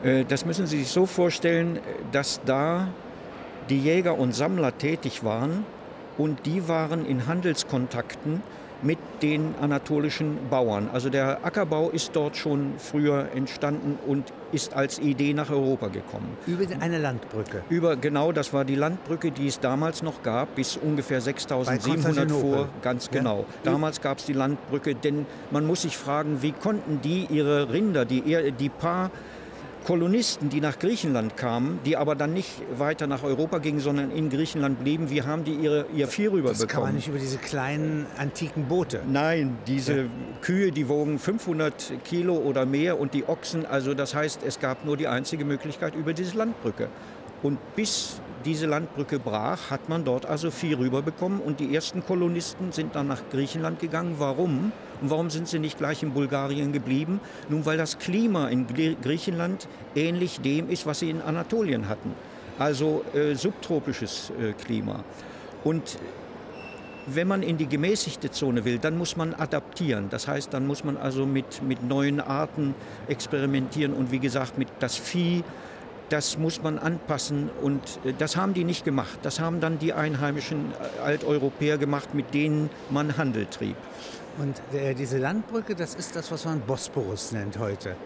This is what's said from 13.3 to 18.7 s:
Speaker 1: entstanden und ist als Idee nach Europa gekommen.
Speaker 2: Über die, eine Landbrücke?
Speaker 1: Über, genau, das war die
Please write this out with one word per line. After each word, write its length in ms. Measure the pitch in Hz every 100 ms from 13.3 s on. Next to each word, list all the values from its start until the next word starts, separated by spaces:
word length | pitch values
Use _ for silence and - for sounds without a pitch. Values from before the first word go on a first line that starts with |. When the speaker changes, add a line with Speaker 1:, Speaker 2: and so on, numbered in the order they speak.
Speaker 1:
entstanden 640 | 131 131 - 143 147 143 139 -
und 280 | 139 127 - -
ist 220 | 147 -
als 260 | 135 139 -
Idee 340 | 147 131 143
nach 160 | 147 139
Europa 380 | 143 135 131 107
gekommen. 480 | 95 - 104 101 107 -
Speaker 2:
Über 180 | 175 190
die, 100 | 175
eine 220 | 165 165
Landbrücke? 680 | 147 120 - 110 101 101 82
Speaker 1:
Über, 260 | 170 165 139
genau, 380 | 147 147 156
das 180 | 156 139
war 140 | 139
die 100 | 135